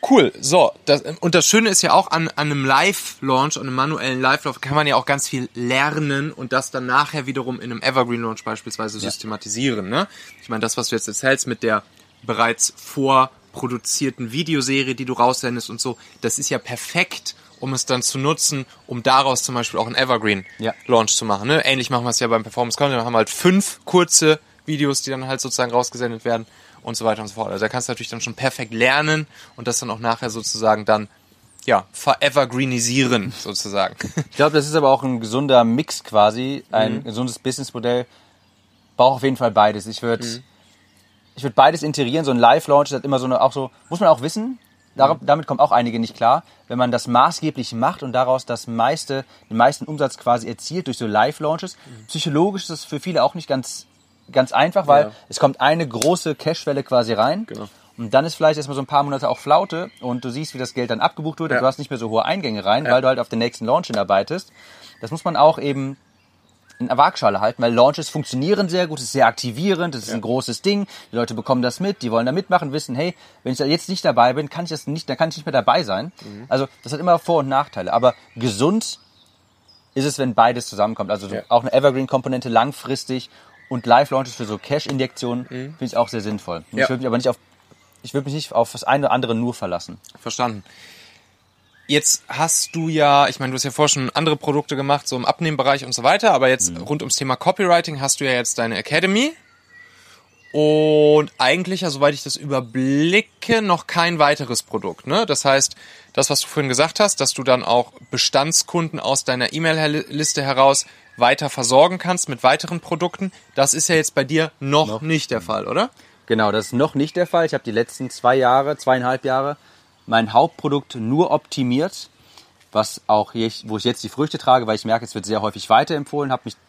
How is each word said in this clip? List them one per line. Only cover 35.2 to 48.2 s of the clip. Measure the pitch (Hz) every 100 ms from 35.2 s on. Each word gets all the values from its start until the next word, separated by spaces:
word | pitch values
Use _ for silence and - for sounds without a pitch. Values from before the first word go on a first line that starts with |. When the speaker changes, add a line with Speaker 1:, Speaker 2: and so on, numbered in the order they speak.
Speaker 2:
gesunder | 113 120 143 127
Mix | 117 117 160 -
quasi, | - 107 104 113 131 139 -
ein | 110 110 -
Speaker 1:
Mhm. |
Speaker 2:
gesundes | 127 107 127 117
Businessmodell. | 131 123 135 123 117 123 123 _ _ _ _ _ _ _ _ -
Braucht | 127 135
auf |
jeden | 135 127
Fall | 120
beides. | 107 107 104 104
Ich | 110
würd, | 120 117
Speaker 1:
Mhm. | 117 117 131 _ _ _ _ _ _ _ _ -
Speaker 2:
ich |
würd | 139
beides | 113 135 160
integrieren. | 151 147 127 151
So | 147
ein | 123
Live-Launch | 117 139 143 143 143
ist |
halt | 135
immer | 139 135
so | 131
eine, | 123
auch | 135
so, | 143 131 _ _
muss | 175
man | 190
auch | 147
wissen, | 143 214 226 254 _ _ _ -
dar-, | 135
Speaker 1:
Mhm. | 127 -
Speaker 2:
damit | 147 156
kommen | 131
auch | 143
einige | 120 120 113
nicht | 113 -
klar. | 117 143 - _ _
Wenn | 123
man | 123
das | 120 -
maßgeblich | 120 143 170 156 147 120
macht | 117 131 185
und | 135
daraus | 123